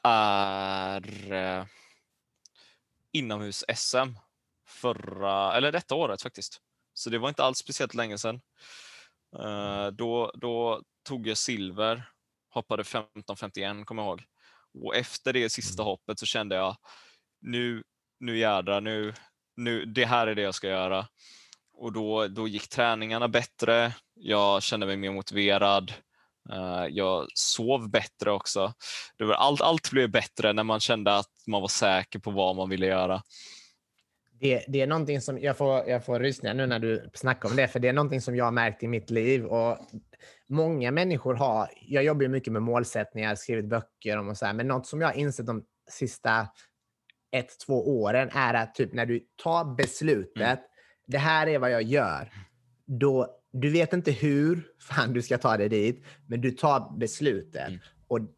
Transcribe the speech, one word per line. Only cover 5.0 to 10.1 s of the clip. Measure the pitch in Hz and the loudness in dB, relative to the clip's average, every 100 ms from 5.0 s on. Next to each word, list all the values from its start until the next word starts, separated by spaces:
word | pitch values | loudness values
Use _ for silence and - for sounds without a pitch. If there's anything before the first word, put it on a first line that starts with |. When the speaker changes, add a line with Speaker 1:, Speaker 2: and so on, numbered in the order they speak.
| 101 95 98 98 98 | -8 -4 -2 0 2
Speaker 1:
eller | 117 143 | 2 2
detta | 170 - 147 | 0 -2 -2
året | 143 98 | -2 -4
faktiskt. | 127 - - - _ _ _ | -8 -12 -14 -16 _ _ _
Så | - 117 | -12 -4
det | 113 | -2
var | 131 | -2
inte | 143 | 0
alls | 131 131 | 0 0
speciellt | - - 135 | -6 -6 -4
länge | 120 113 101 | -4 -4 -4
sedan. | 110 123 - _ - - - - - _ _ - | -6 -6 -12 _ -20 -20 -20 -20 -20 _ _ -12
Eh, | 107 101 101 101 101 | -8 -6 -4 -4 -4
då, | 104 117 | -4 -2